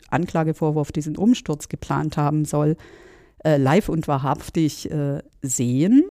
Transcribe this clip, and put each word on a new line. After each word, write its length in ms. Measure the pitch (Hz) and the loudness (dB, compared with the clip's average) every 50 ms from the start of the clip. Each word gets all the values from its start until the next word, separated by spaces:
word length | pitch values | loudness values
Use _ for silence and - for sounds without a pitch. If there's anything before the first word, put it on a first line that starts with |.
| _ _ | _ _
Anklagevorwurf 800 | - 135 180 - - 170 160 160 151 - 165 151 151 156 143 - | -4 -2 -2 -2 -2 -2 -2 -2 -2 -2 -2 0 0 -2 -4 -2
diesen 260 | - 156 147 160 151 | -4 -6 -6 -6 -4
Umsturz 520 | - 190 233 247 - - - 151 147 - - | 0 2 2 2 2 0 -6 -6 -6 -6 -12
geplant 480 | - - - - 139 143 151 156 - | -12 -12 -6 -4 -2 -2 -2 -2 -2
haben 280 | 156 147 143 151 151 151 | 0 0 0 0 0 -2
soll, 320 | 147 - 147 151 151 160 - - - - - - - - - - _ _ - - | 0 0 0 2 2 0 -2 -6 -20 -20 -20 -20 -20 -20 -20 -20 _ _ -4 0
äh, 120 | 156 156 | 2 2
live 320 | 143 135 131 151 202 - - | 4 4 4 2 2 2 0
und 200 | - 165 - - | -4 -4 -2 -2
wahrhaftig, 800 | 147 135 139 139 143 - - - - 170 160 147 - - - - | -2 0 0 -2 -2 -2 -6 -6 -2 0 0 0 -2 -6 -10 -6
äh, 320 | 156 151 143 143 139 143 - - _ _ | -4 -4 -2 -4 -4 -6 -8 -14 _ _
sehen. 640 | - 135 127 - 123 120 123 131 156 196 247 277 349 403 - | -8 -6 -2 -2 0 0 2 2 4 6 6 6 4 4 -4